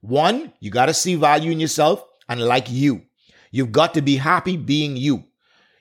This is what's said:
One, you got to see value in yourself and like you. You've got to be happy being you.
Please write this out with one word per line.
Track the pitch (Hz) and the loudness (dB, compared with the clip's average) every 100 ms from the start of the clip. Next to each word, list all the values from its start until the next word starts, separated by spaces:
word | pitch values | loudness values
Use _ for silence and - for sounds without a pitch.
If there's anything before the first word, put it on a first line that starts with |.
One, | 107 131 165 240 320 _ | -2 0 2 0 -6 _
you | 104 | -6
got | 110 135 | 0 2
to | |
see | 160 180 | 2 -2
value | 175 147 151 160 | 2 4 2 2
in | 160 | -2
yourself | 160 - 151 202 - _ _ | -4 0 2 0 -6 _ _
and | 120 | -4
like | 120 127 120 | 0 0 0
you. | 123 143 107 _ _ _ _ _ | 0 0 0 _ _ _ _ _
You've | 123 127 | -4 0
got | 110 170 | 2 2
to | 160 | 0
be | 143 135 | 0 0
happy | 139 180 180 180 | 0 0 -2 -6
being | 107 147 147 131 | -2 -2 -2 -4
you. | 143 123 - _ _ _ _ _ | -2 -2 -4 _ _ _ _ _